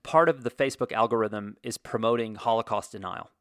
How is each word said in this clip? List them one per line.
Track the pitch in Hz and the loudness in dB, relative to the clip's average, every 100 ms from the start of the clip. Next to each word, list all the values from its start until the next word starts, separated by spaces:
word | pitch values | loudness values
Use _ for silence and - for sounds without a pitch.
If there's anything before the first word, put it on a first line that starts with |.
part | - 160 170 | 2 4 6
of | 139 | 4
the | 120 | -2
Facebook | - 139 - 123 | -2 -2 -2 -2
algorithm | 110 113 117 107 107 104 - | 0 2 2 0 -4 -8 -10
is | 120 - | -10 -10
promoting | - 113 113 117 113 | -6 -2 2 0 -2
Holocaust | 104 123 113 110 104 - | -4 0 0 2 -2 -4
denial. | 104 92 - - _ | -10 -10 -10 -14 _